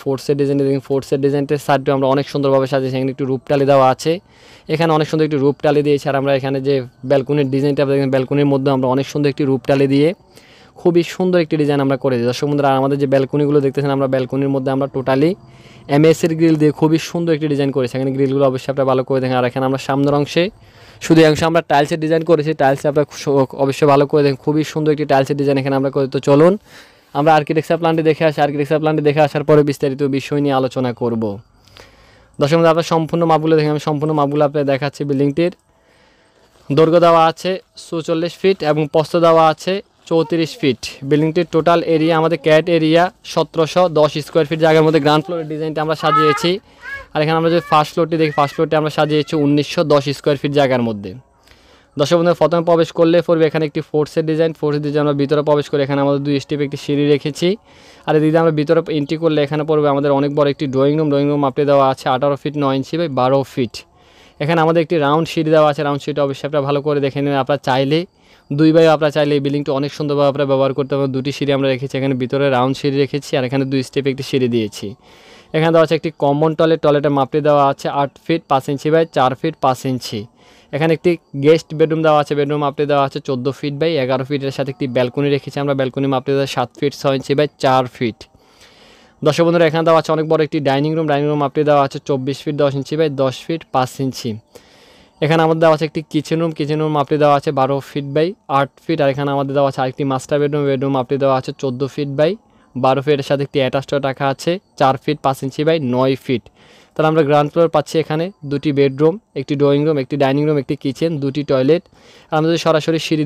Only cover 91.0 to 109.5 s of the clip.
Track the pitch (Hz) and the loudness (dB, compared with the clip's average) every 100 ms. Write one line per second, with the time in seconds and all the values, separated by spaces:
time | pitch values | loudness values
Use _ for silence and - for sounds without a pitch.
91 | 156 143 147 151 139 151 147 147 139 147 | 0 0 0 0 -2 0 2 2 2 -2
92 | - 139 131 139 - 147 143 139 131 151 | -4 -4 -4 -6 -6 -2 -2 -2 -4 -2
93 | 160 135 135 123 - 165 - 139 127 - | -2 0 -2 -4 -8 -8 -4 -2 -2 -4
94 | 135 123 123 107 - - - _ _ _ | -6 -6 -8 -10 -14 -20 -20 _ _ _
95 | _ _ 151 165 160 160 165 156 160 170 | _ _ 0 2 2 4 4 4 0 -6
96 | 151 156 139 160 165 156 147 156 156 151 | -6 -4 -2 -2 -2 -4 -4 -2 -2 -2
97 | 139 151 147 143 147 135 135 139 - - | 0 2 4 2 0 0 0 -2 -6 -8
98 | 143 143 165 202 - 139 139 _ - 160 | -4 -2 -2 -4 -4 -2 -2 _ -6 0
99 | 139 135 143 139 139 139 139 131 131 131 | 0 0 -2 -2 -2 0 0 0 -4 -4
100 | 143 131 - 147 147 147 143 135 139 139 | -4 -4 -2 -2 0 -2 -2 -2 -2 -2
101 | 123 143 135 131 131 139 139 123 139 - | -2 -2 0 0 -2 -8 -8 -4 -6 -6
102 | 147 139 151 208 _ _ _ - 131 135 | -6 0 0 -2 _ _ _ -2 0 2
103 | 135 143 139 143 139 147 131 139 135 143 | 2 0 0 -2 -2 -2 -2 -2 -4 -4
104 | 135 131 139 135 - 180 - - 139 131 | -4 -2 -4 -2 -4 -6 -8 -2 0 0
105 | - 147 135 135 135 - 151 165 127 123 | -4 -4 -2 -4 -6 -4 0 0 0 0
106 | 131 135 - 123 - _ _ _ _ - | 0 0 -2 -4 -6 _ _ _ _ -2
107 | 156 156 143 147 147 170 165 151 143 165 | 0 2 2 2 2 2 2 0 -2 -2
108 | 147 156 170 202 143 143 156 139 143 135 | -2 -4 -6 -8 -8 -4 -2 2 0 2
109 | 156 196 - - 135 | 0 0 -6 -10 -6